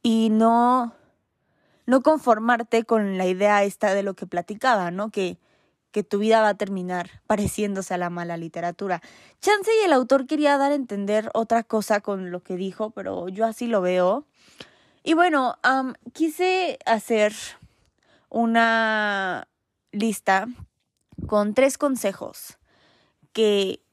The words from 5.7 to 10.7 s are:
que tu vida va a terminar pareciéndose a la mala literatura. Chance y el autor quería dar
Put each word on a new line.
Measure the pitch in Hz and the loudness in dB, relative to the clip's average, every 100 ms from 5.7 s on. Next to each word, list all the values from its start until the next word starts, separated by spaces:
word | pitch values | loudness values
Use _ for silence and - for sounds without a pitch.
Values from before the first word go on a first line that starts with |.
| _ _ | _ _
que | 214 | -6
tu | 196 202 | -4 -2
vida | 214 220 | 4 4
va | 214 | 4
a | 196 | 0
terminar | 202 196 180 180 175 - _ | -4 -6 -6 -6 -8 -16 _
pareciéndose | 214 208 - 208 190 190 | -2 -2 -2 -4 -4 -6
a | 180 | -4
la | 175 | -4
mala | 175 170 170 | -6 -8 -8
literatura. | 165 170 170 165 196 175 - - - _ | -10 -8 -8 -6 -6 -6 -6 -20 -20 _
Chance | - 415 392 453 | 0 0 2 2
y | 392 | 4
el | |
autor | 285 233 269 254 | 2 4 0 2
quería | 311 294 277 | 0 2 2
dar | 277 | 2